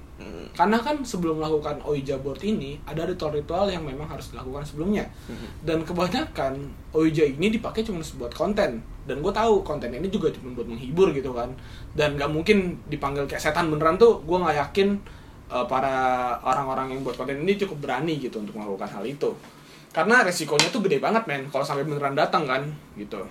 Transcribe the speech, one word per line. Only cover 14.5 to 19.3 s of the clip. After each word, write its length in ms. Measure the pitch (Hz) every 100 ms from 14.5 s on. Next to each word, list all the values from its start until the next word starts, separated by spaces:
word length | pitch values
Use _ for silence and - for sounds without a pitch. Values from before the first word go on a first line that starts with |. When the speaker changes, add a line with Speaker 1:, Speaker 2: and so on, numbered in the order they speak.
| 147
Speaker 2:
yakin, 380 | 143 - 196 202 - - - - -
eh, 160 | 127 123
para 300 | 131 135 131 131 127 123 120
orang-orang 500 | 127 131 135 135 131
yang 80 | 131
buat 120 | 131
konten 220 | 123 131 139
ini 180 | 175 202
cukup 240 | 196 151
berani 340 | 135 127 165 151
gitu 180 | 123 107
untuk 140 | 104
melakukan 340 | 107 107 98 101
hal 140 | 104
itu. 280 | 107 147 117